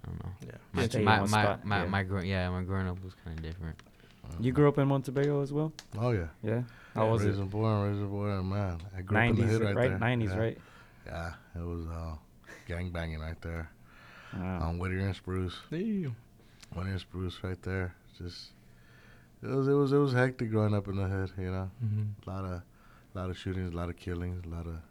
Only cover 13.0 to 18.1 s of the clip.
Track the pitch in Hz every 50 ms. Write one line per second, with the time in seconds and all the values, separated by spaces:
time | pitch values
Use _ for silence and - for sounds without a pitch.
13 | 82 82 80 78 78 80 85 - - 85 82 82 80 80 - - - - - -
14 | - - - - - - - 92 90 92 92 85 78 80 85 87 90 92 92 95
15 | 95 98 92 - - 90 92 92 92 87 - - - - 151 165 202 226 208 196
16 | 175 135 113 - - - - - - - - - - - - 87 90 95 95 92
17 | - - - 90 92 90 - - - 92 92 - - 92 92 95 92 90 - -
18 | - -